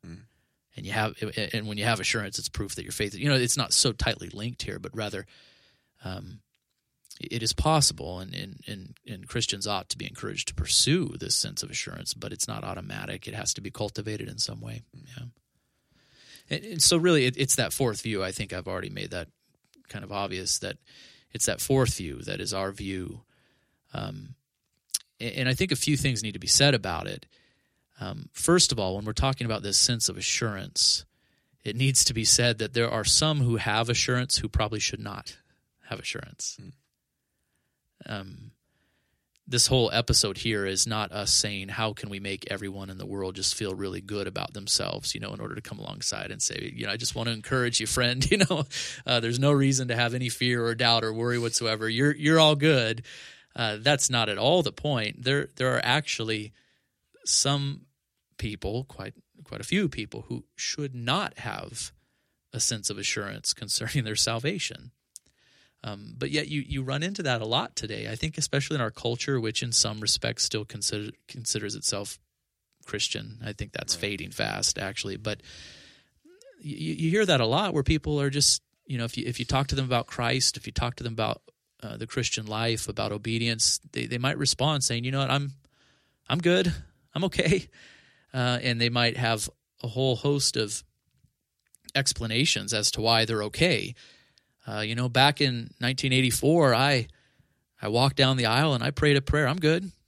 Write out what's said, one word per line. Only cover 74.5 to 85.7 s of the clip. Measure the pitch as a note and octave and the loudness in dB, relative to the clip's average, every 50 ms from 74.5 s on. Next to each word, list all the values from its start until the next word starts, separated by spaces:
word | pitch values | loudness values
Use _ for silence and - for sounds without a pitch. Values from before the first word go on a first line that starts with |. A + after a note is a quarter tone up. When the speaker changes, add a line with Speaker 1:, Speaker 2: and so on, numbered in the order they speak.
| - G2 G2 - - F#2+ | -2 0 0 0 0 0
Speaker 2:
actually. | G2 F#2+ G2 - - G2+ G2 G2+ | -4 -6 -6 -6 -6 -6 -6 -6
But | G#2+ G#2+ G#2 G#2 - - - - - - - - - - - _ _ _ _ _ _ D4+ F4+ G4 A4 C5+ A#4+ E4+ G#3+ | -6 -6 -6 -6 -10 -20 -20 -20 -20 -20 -20 -20 -20 -20 -20 _ _ _ _ _ _ -20 -20 _ -20 -20 -20 _ -12
y-, | D3 - - | -12 -10 -8
y-, | D3+ D#3+ D#3+ - | -6 -6 -4 0
you | D#3+ D#3+ | 2 2
hear | E3 G#3 G#3+ | 4 4 6
that | F#3 E3 C3 | 6 6 4
a | A#2 A2 | 4 4
lot | B2 D#3+ G#3 G3 - | 4 2 2 2 2
where | D3 C3+ | 2 4
people | - E3 D3+ - D#3 D3+ D3 | 4 2 2 2 0 0 2
are | C#3 C#3 | 2 2
just, | C3+ C#3+ C#3+ - - - _ _ _ _ _ | 2 4 4 4 4 2 _ _ _ _ _
you | _ D#3 A#2+ | _ -4 -4
know, | A#2 | -4
if | A#2 - - | -4 -4 -4
you, | - | -4
if | - A#2+ - | -4 -4 -4
you | - | -2
talk | A#2+ - C3 C#3 C3+ | 0 2 2 2 2
to | - | 0
them | C#3 C3+ | -2 0
about | B2+ B2+ A#2+ A#2 | 2 0 0 0
Christ, | - - - A#2+ A#2 B2+ C3 B2 - - - | -2 -6 -4 0 0 2 2 2 2 0 0
if | - - | -8 -6
you | - | -4
talk | - A#2+ A#2+ A#2 - | -2 -2 -2 -4 -4
to | - | -6
them | A#2+ A2+ | -6 -2
about, | A2 A2 A2 A2+ - _ - _ _ _ _ _ _ - | 0 0 0 0 -4 _ -20 _ _ _ _ _ _ -12
uh, | A2 A2+ | -12 -8
the | G#2+ A2 A2+ | -8 -10 -6
Christian | - - A#2+ - - - A2 G#2+ | -4 -2 -2 -2 -2 -4 -6 -4
life, | G#2+ A2 A2+ A#2 A#2 G#2+ - - | -4 0 0 0 0 0 -2 -4
about | G2+ - G#2 G#2+ | -2 -2 -2 -2
obedience, | G#2 G#2 G#2+ A2+ A2+ A2+ A#2 A#2 A#2 A2 - - - - _ - | -2 -4 -4 -2 -2 0 2 0 0 2 2 2 2 0 _ -6
they, | - - - - | -6 -6 -4 -4
they | - A#2+ | -4 -2
might | B2 C3+ D3 - | 0 0 0 0
respond | C#3+ C3+ - - C3 D3 D#3 C#3+ C3 | 0 0 2 2 2 2 2 2 2
saying, | - A#2 A#2 A#2+ | 0 0 0 -2
"You | B2+ | -2
know | C3+ C3+ | 0 0
what, | C#3 C3 | 0 2
I'm, | C3 C#3+ C#3+ C#3 C3+ - _ _ | 2 0 0 -2 -6 -12 _ _